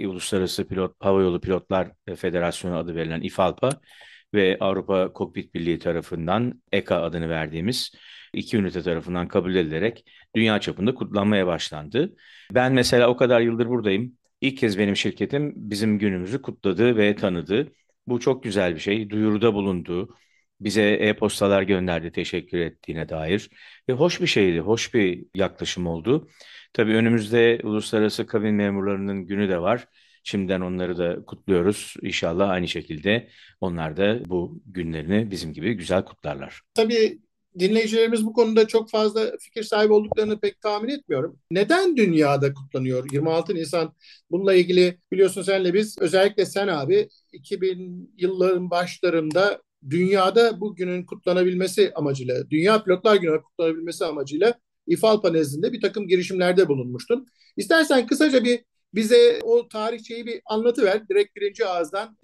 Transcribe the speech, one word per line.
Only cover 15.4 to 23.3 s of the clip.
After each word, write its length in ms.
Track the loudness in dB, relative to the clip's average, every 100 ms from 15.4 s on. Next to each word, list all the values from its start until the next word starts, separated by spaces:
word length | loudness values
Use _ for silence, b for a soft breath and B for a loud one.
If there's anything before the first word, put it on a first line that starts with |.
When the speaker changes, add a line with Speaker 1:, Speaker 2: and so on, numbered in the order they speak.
| -4 -8
Speaker 1:
bizim 420 | -8 -2 0 2
günümüzü 440 | 0 -2 -4 -8
kutladı 540 | -10 -6 -2 2 2 4
ve 200 | 2 2
tanıdı. 560 | -2 -2 -2 -2 -4 _ _ _ -6
Bu 140 | -2
çok 220 | 0 -2
güzel 320 | -2 0 0
bir 60 | -2
şey. 300 | -4 -4 -4
Duyuruda 440 | -2 0 2 2
bulundu. 600 | 2 -2 -4 -4 -8 -8 b b b b -10
Bize 300 | -2 2 2
e-postalar 720 | 4 2 0 -2 0 2 2
gönderdi, 500 | 2 0 0 -4 -4
teşekkür 460 | -8 -6 -6 -4 -4
ettiğine 500 | -4 -8 -10 -8 -8
dair. 420 | -6 -2